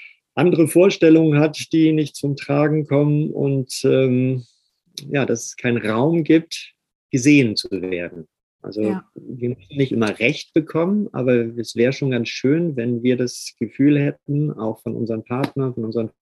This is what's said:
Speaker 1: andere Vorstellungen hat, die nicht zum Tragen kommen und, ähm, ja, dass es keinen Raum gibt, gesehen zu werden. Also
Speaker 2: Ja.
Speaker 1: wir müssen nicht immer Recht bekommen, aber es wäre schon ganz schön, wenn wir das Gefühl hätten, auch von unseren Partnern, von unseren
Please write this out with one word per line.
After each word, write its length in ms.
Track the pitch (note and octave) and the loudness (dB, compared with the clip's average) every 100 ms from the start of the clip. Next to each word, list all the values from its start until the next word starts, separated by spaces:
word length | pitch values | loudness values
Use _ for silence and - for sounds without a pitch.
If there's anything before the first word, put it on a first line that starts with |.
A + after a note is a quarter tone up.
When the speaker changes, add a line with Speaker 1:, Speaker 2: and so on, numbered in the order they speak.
| - _ _ | -20 _ _
Speaker 1:
andere 320 | - F3 D#3+ E3 | 0 2 4 4
Vorstellungen 680 | E3 F#3+ F#3+ E3 D#3+ D#3+ D3 | 6 4 6 6 6 6 4
hat, 340 | D#3 D3+ - | 2 0 -2
die 200 | E3 D#3+ | 2 2
nicht 240 | D#3 D3 - | 2 -2 -4
zum 200 | C#3+ C#3+ | -6 -6
Tragen 500 | - C#3+ D3+ D#3 C#3+ | -2 0 2 0 0
kommen 440 | C#3 D3 D3 D#3 | 2 2 2 -2
und, 420 | - C#3 C3+ B2+ - | -2 -2 -2 -4 -4
ähm, 600 | C3+ C3 C3 B2+ B2+ C3 A#2+ _ _ _ _ - C#3+ | 0 2 2 2 0 -2 -8 _ _ _ _ -18 -6
ja, 160 | C#3+ A#2 | -4 -2
dass 200 | A#2 - | -4 -6
es 100 | - | -6
keinen 220 | B2 A#2+ | -2 -2
Raum 400 | A2 A2 C#3+ E3+ | -2 0 0 0
gibt, 500 | D3+ D#3+ D#3+ - - _ _ _ _ | 2 2 2 -10 -16 _ _ _ _
gesehen 460 | C3+ B2+ D3 A#2+ G2+ | 0 4 4 4 0
zu 140 | - | -6
werden. 560 | F#2+ F2+ F2+ F2 F2+ D#2 _ _ _ | -6 -6 -6 -6 -12 -18 _ _ _
Also 260 | F#2+ G2 G#2+ | -12 -4 -4
Speaker 2:
Ja. 220 | G2 - | -4 -8
Speaker 1:
wir 360 | - - B2+ A#2+ | -18 -16 -8 -6
müssen 260 | B2 - C#3 | -6 -8 -2
nicht 160 | C3+ | -2
immer 260 | A2+ G#2+ G2 | 0 -2 0
Recht 340 | A#2 D3+ - | -2 -2 -2
bekommen, 540 | E3+ D3+ D#3+ E3+ G#3 G3+ | -2 -2 -2 0 -2 -4
aber 220 | C3 B2+ A#2+ A#2 A#2 | -4 0 0 0 -6
es 180 | A2 A2+ | -8 0
wäre 160 | A#2+ | 0
schon 180 | C3+ C#3 | 0 -2
ganz 180 | B2 A2+ | -2 -4
schön, 460 | - C3 D#3 E3+ C3 | -2 0 0 0 -4
wenn 260 | A#2 A#2+ | -4 -2
wir 140 | B2 B2+ | 0 0
das 380 | A#2+ - - - | -2 -6 -16 -8
Gefühl 400 | A2+ - C#3 C#3+ | -8 0 2 4
hätten, 500 | C#3+ - - C#3+ D3+ | 0 -4 -6 -2 -2
auch 300 | - A2 A2+ | -4 -6 -6
von 140 | - A2+ | -8 -6
unseren 260 | A2+ A2+ | -4 -6
Partnern, 500 | - - - - C3+ | -6 -4 -4 -4 -4
von 100 | A#2+ | -4
unseren 260 | A2+ A2+ A2+ - | -6 -4 -6 -10